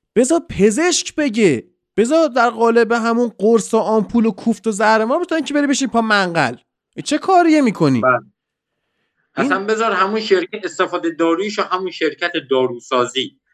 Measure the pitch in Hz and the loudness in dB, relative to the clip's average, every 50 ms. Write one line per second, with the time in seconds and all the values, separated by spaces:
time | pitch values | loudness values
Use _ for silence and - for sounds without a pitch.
0 | _ _ - 202 254 254 320 339 - - - 156 190 220 196 254 330 359 311 - | _ _ 0 0 2 2 2 -2 -2 -4 -2 2 2 2 4 2 0 0 0 -2
1 | - - - - 302 277 208 233 220 175 135 110 - _ _ _ _ _ - - | -4 -6 -4 -2 -2 -2 0 2 2 2 2 0 -4 _ _ _ _ _ -2 -2
2 | 220 233 311 330 330 294 233 254 233 240 226 220 233 233 226 233 233 214 233 240 | 0 2 2 2 2 2 2 2 0 0 2 2 0 2 4 2 2 2 0 -2
3 | 220 233 226 233 247 233 - - 190 220 233 220 190 - - 220 180 185 220 220 | 0 0 0 0 -2 -2 -4 0 2 4 4 2 2 0 -2 -2 0 2 0 0
4 | 196 - - 233 220 226 220 - - 233 220 - - 226 214 190 220 214 220 220 | 0 0 0 0 0 0 -2 -2 -2 -2 -2 -2 -2 -6 -2 0 2 2 2 2
5 | 220 226 269 339 359 349 330 320 277 - 277 294 285 277 277 - 269 214 - 233 | 2 0 -2 -2 -2 -2 -2 -4 -4 -2 -2 0 0 0 0 -2 -2 -2 -2 -2
6 | 226 220 214 202 190 180 170 165 143 117 123 - _ _ _ _ _ _ - - | 0 2 0 0 0 0 0 -2 -2 -2 -4 -8 _ _ _ _ _ _ -16 -12
7 | 151 - 294 311 - - 381 349 349 330 311 302 277 233 170 - 165 143 131 117 | -6 -4 -4 -2 0 2 4 4 4 6 4 4 2 2 0 2 2 2 2 2
8 | 117 127 123 120 - _ _ _ _ _ _ _ _ _ _ _ _ _ _ _ | 2 2 0 0 -2 _ _ _ _ _ _ _ _ _ _ _ _ _ _ _
9 | _ _ _ _ _ _ - - - 285 180 196 202 208 220 220 226 220 196 180 | _ _ _ _ _ _ -6 -4 -2 -2 -2 -2 -2 -2 -2 -2 0 -2 0 0
10 | 190 196 214 220 214 - 202 180 165 - - 208 190 170 - - 185 175 175 175 | 0 0 0 -4 0 0 0 0 0 -4 -8 -10 -10 -8 -4 -4 -4 -2 -2 -4
11 | 156 170 160 147 165 165 165 170 202 214 208 202 180 - 180 185 190 180 - - | -4 -4 -2 0 0 0 0 0 -2 -6 -4 -4 -4 -4 -4 -6 -6 -6 -6 -4
12 | 160 151 147 - 175 175 175 160 135 127 135 131 131 127 120 120 - - 131 127 | -4 -4 -4 -4 -8 -6 -6 -6 -4 -2 -2 0 0 -2 -4 -8 -10 -4 -2 -2
13 | 123 120 - 135 120 95 _ _ _ _ | -2 -2 -2 -6 -6 -6 _ _ _ _